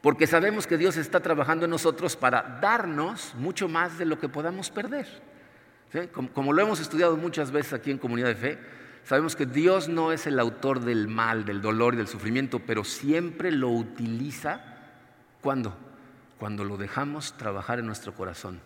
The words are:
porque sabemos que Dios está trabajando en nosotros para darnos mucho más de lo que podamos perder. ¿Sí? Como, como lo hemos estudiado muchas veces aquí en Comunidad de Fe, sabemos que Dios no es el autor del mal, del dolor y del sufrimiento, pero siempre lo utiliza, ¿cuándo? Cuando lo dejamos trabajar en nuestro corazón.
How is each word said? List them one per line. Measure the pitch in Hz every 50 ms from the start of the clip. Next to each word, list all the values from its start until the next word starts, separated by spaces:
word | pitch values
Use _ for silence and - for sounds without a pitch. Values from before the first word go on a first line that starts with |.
porque | - 147 139 - 160 147
sabemos | 165 165 170 208 214 214 - -
que | 170 156
Dios | 165 190 156 165
está | 151 - - 180
trabajando | - 175 160 147 143 127 160 165 170
en | 170
nosotros | 170 160 - 165 160 160 170 170 -
para | - - 127 123 120 - - 123 120
darnos | 190 196 226 233 208 180 156 147 156 180 220 190 - - -
mucho | 120 127 170 180 - 202 175
más | 160 165 175 180 165 165
de | 180
lo | 165 156 151
que | - 139
podamos | 131 147 151 165 180 190 190 -
perder. | - - 202 - 254 294 247 - - - - - - - - - _ - - _ _ _ _ _
¿Sí? | - - 175 -
Como, | - - 131 123
como | - - 139 139 147
lo | 165
hemos | 202 214 214 151
estudiado | 156 143 - 151 175 170 165
muchas | 151 160 175 - 160 151 131
veces | 135 147 143 - 151
aquí | 120 - 143
en | 139 135
Comunidad | - 123 117 120 123 123
de | 113
Fe, | 98 117 127 95 - - - - - - - - - -
sabemos | - 135 135 156 160 -
que | - 143
Dios | 131 123 143 160 180 185 190 170 -
no | 170 165 160 160
es | 160 156 -
el | 156 143 127
autor | 120 117 113 - - 135 135 127
del | 120 117 120 113 107 107
mal, | 110 110 113 113 113 110 104
del | 104 101 101
dolor | 98 107 110 110 117 120 123
y | 117
del | 107 98
sufrimiento, | - 104 98 107 113 131 135 131 - 123
pero | - - 117 110 101
siempre | - - - - 139 151 165 175 170 156 160 170 185
lo | 165 139 131 123
utiliza, | 120 117 113 113 - - 120 113 113 113 131 147 127 - - 147 175 240 - - - - - - - - - - _ _ _ _ _ _
¿cuándo? | - 143 135 131 117 107 92 - - - - - - - - - - - - _
Cuando | 110 104 104 101 101
lo | 101 101
dejamos | 98 101 95 - - 139 143 147 151 147 - - -
trabajar | 113 110 98 98 98 - 120 120
en | 117
nuestro | 110 107 - - 101 92
corazón. | - 95 92 87 - - 95 92 85 -